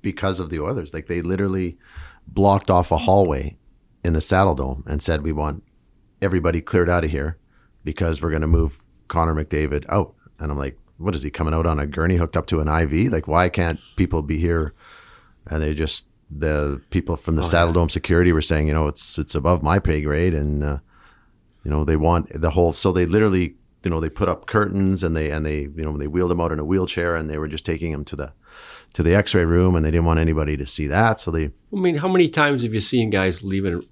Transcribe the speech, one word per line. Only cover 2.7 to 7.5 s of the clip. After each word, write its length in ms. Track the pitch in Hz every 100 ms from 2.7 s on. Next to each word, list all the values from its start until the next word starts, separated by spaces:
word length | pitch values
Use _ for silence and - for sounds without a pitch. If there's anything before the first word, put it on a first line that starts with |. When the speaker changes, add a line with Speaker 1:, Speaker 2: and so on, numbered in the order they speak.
Speaker 1:
off 200 | 90 87
a 60 | 80
hallway 580 | 90 98 90 69 71 - _ _ _ _
in 120 | 87
the 60 | 80
Saddledome 640 | - 92 98 69 65 65 -
and 160 | 73
said, 200 | - 78
"We 100 | 76
want 300 | 76 76 76 _ _ _ _ _ _
everybody 380 | 98 92 85 85
cleared 280 | - 92 85
out 160 | 87
of 60 | 80
here 260 | 76 76 - _